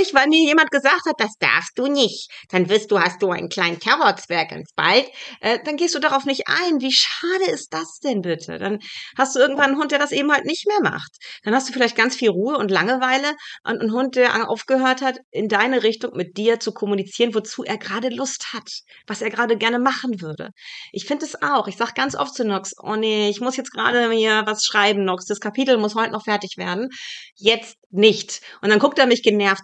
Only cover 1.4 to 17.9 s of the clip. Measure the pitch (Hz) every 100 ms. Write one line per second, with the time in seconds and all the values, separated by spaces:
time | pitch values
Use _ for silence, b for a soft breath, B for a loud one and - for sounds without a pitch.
1.4 | 139 139 175 - 269 285 220 - - B
2.4 | - 185 175 208 214 202 175 180 196 175
3.4 | 170 196 175 170 220 285 302 - - 170
4.4 | 160 156 156 - 160 220 277 B B B
5.4 | 208 240 302 294 339 269 302 269 277 269
6.4 | - 302 359 302 262 254 - - 339 370
7.4 | 370 - - 320 320 - 294 214 175 160
8.4 | 160 165 196 214 B B B - 262 262
9.4 | 254 277 277 277 294 285 277 269 285 294
10.4 | - 339 403 415 202 - - - B B
11.4 | 208 254 262 254 240 240 240 254 233 180
12.4 | 226 285 214 185 185 262 254 262 285 294
13.4 | B B - 226 226 233 262 254 247 -
14.4 | 226 220 - 262 262 262 269 254 - 151
15.4 | 208 202 233 254 214 220 247 - 175 196
16.4 | 214 226 226 - 208 202 196 - 233 214
17.4 | - - - 214 -